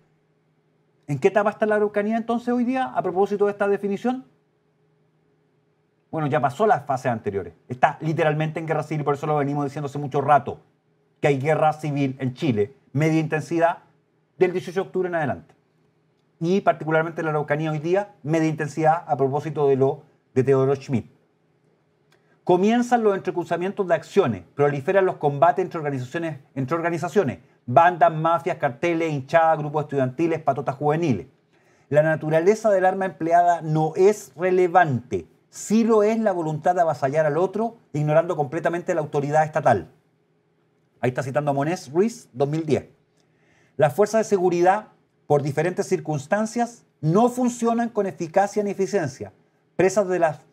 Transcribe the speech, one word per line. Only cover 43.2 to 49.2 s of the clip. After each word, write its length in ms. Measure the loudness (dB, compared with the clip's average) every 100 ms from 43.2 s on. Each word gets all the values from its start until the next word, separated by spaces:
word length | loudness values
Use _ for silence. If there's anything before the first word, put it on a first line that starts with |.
| _ _ _ _ _ 0
Las 160 | 0
fuerzas 280 | 2 0 0
de 80 | 0
seguridad, 580 | 0 2 2 2 2 -2 _ _ _ -2
por 160 | 0
diferentes 440 | 0 -2 -2 -4 -4
circunstancias, 1000 | -4 -4 -6 -2 -2 -2 -4 -6 -8 _ _
no 280 | 0 4 2
funcionan 600 | 2 -2 0 -2 0 -2
con 180 | -2 -4
eficacia 560 | -6 -2 0 0 0
ni 80 | -4
eficiencia, 600 | -2 -2 -2 -4 -8